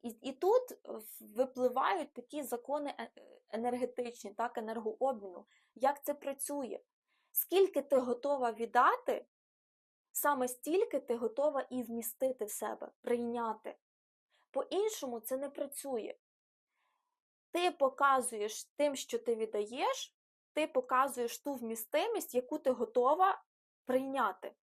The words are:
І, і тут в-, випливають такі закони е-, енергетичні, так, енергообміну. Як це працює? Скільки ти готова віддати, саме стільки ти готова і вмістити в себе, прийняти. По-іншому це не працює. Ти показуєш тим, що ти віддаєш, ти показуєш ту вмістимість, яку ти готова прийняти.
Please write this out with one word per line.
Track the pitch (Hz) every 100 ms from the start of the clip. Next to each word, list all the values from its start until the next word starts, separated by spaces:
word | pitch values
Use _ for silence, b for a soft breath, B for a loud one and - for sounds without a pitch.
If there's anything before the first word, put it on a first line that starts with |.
І, | 240
і | 226 269
тут | 254 359 494 508 - -
в-, | 226 214 - 214 208
випливають | 262 254 247 247 320 392 285
такі | - 247 302
закони | 254 233 - 294 285 -
е-, | 233 - - - _
енергетичні, | 214 240 240 247 - 240 240 -
так, | - 233 233
енергообміну. | 220 226 214 - 269 233 196 175 - b b -
Як | 262 285
це | -
працює? | 285 277 269 - 285 240 - _ _ _ _ _
Скільки | - - 359 381 285
ти | 277 269
готова | 247 240 277 277 247
віддати, | 214 226 240 285 480 - 240 - _ _ _ _ _ _ _ _
саме | - 294 277 254
стільки | 254 294 359 466 269
ти | - 233
готова | 233 220 294 277
і | 254 254
вмістити | 233 233 226 - 262 254 208
в |
себе, | - 214 220 - _
прийняти. | - 240 233 240 226 214 220 - _ _ _ _ _ _ _
По-іншому | 262 - 359 427 427 269 233
це | 220 262
не | 277
працює. | 285 277 - 277 247 202 - _ _ _ _ _ _ _ _ _ _ _ _ _
Ти | 339 349
показуєш | - 269 262 277 269 247 220 208 -
тим, | - _ 294 262
що | - 233
ти | 240 226
віддаєш, | 220 208 208 247 392 523 - _ _ _ _
ти | - 311
показуєш | 269 254 254 277 233 233 -
ту | -
вмістимість, | 269 233 226 - 294 403 427 - 247
яку | 254 311
ти | 269
готова | 247 233 247 247 311 381 381 _ _ _ _ -
прийняти. | 254 269 269 220 - - -